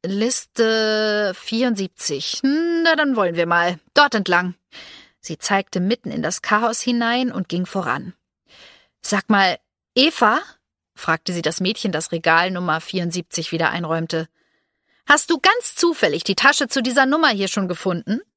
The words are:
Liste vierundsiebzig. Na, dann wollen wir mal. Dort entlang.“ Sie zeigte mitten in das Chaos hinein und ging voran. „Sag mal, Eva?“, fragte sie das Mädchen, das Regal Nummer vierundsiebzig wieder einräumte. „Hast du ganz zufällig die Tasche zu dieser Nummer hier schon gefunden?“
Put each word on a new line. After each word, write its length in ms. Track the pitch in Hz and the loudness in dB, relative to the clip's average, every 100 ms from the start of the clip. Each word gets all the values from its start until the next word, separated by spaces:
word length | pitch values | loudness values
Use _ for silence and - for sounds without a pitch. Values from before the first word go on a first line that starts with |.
| - | -4
Liste 1300 | 196 226 - - - 220 220 220 214 214 208 208 185 | -2 2 0 0 0 2 2 2 0 0 0 -2 -4
vierundsiebzig. 1040 | - 226 254 208 190 - - 143 - - | -4 0 0 0 -4 -2 -2 -2 -4 -2
Na, 520 | 269 294 339 339 330 311 | 0 0 0 0 2 2
dann 220 | 294 240 | 2 2
wollen 180 | 185 170 | 0 0
wir 120 | 170 | 2
mal. 320 | 170 175 180 _ | 2 2 -2 _
Dort 220 | - 285 220 | 4 4 2
entlang.“ 380 | 190 175 180 - _ - - - - _ | 2 0 0 -8 _ -20 -20 -20 -20 _
Sie 180 | - 160 | -12 -4
zeigte 440 | - 196 196 185 | 0 0 0 -2
mitten 300 | 185 214 - | -2 -2 -4
in 100 | 156 | -6
das 200 | 156 180 | -2 -2
Chaos 380 | - 214 226 233 | 0 0 2 0
hinein 500 | - 240 233 240 254 | 0 0 0 0 -2
und 200 | - 180 | -4 -6
ging 160 | 175 185 | -6 -4
voran. 480 | 190 147 131 - - _ _ _ - - - _ _ | -4 -4 -6 -6 -16 _ _ _ -20 -20 -20 _ _
„Sag 280 | - 202 - | 0 0 2
mal, 300 | 202 190 156 _ _ _ - | 2 2 0 _ _ _ 0
Eva?“, 440 | 294 - 214 254 - _ _ _ _ - | 2 4 2 2 -6 _ _ _ _ -10
fragte 380 | - 160 - | -4 -4 -2
sie 80 | 175 | -4
das 180 | 156 165 | -2 0
Mädchen, 320 | 185 220 208 | -2 -2 -4
das 220 | 160 - | -2 -2
Regal 380 | 170 165 165 185 | -2 2 2 2
Nummer 280 | 180 180 160 | -2 -2 -4
vierundsiebzig 720 | - 185 175 175 170 - 156 | -4 -4 -4 -4 -4 -6 -4
wieder 200 | 165 165 | -2 -2
einräumte. 580 | 170 165 165 165 165 160 _ _ _ _ _ _ _ - | -2 -4 -4 -2 -6 -6 _ _ _ _ _ _ _ 2
„Hast 200 | 294 - | 2 4
du 80 | 330 | 2
ganz 360 | 370 466 - - | 2 2 0 2
zufällig 480 | 339 311 180 151 | 0 2 0 0
die 120 | - 190 | -2 2
Tasche 340 | 269 - 262 | 4 4 0
zu 120 | 269 | -2
dieser 260 | 247 254 262 | 0 2 2
Nummer 220 | 302 311 | 2 2
hier 200 | 208 196 | 0 -2
schon 180 | - 185 | -2 -2
gefunden?“ 540 | 175 190 175 - 226 403 | -2 -2 -4 -4 -6 -6